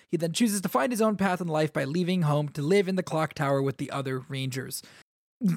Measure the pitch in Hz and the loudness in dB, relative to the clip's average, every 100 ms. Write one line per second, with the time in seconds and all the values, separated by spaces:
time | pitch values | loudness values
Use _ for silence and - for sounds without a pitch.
0 | _ 165 165 160 233 202 180 254 269 226 | _ -2 0 2 2 2 0 0 2 2
1 | 220 196 196 180 175 156 156 156 135 170 | 2 2 2 0 0 0 0 0 -2 0
2 | 175 185 151 147 147 151 143 202 190 190 | 0 2 2 2 0 -2 2 2 2 0
3 | 180 160 156 - 139 139 139 131 143 139 | -2 -2 -2 -2 0 2 0 -2 -6 -6
4 | 135 131 127 135 131 131 127 - - - | -4 -6 -6 -6 -6 -6 -8 -10 -14 -20
5 | - _ _ - 214 | -20 _ _ -4 -2